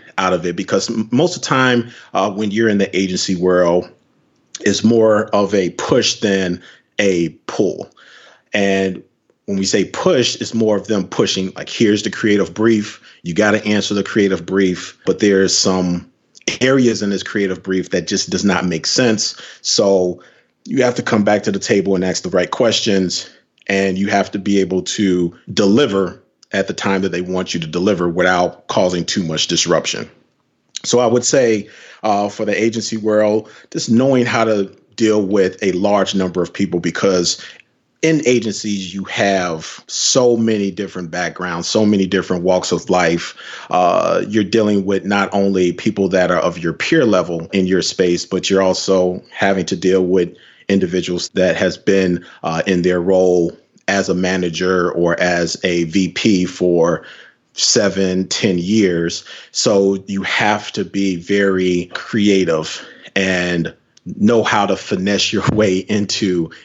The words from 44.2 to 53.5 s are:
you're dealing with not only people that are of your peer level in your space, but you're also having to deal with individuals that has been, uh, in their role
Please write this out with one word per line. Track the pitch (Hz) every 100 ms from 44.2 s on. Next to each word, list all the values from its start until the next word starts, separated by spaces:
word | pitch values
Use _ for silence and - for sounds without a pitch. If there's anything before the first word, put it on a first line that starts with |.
| 95
you're | 107
dealing | 95 113 104 101
with | 95 95
not | 95 101 95
only | 101 98 95 90
people | 87 - 98 98
that | 92 87
are | 87
of | - 87
your | 82
peer | - - 165
level | 120 95 85 85 85
in | 98 92
your | 92
space, | 87 - 92 87
but | - 95 -
you're | 95
also | 95 92 - 95 92 92 -
having | - 98 98 85
to | 87
deal | 92 92 90
with | 92 87 - - _ -
individuals | 98 90 90 87 87 -
that | - 92 85
has | 95 87
been, | - 98 92 87 - -
uh, | 82 82 101
in | 90
their | 90 90
role | 87 92 92 90 85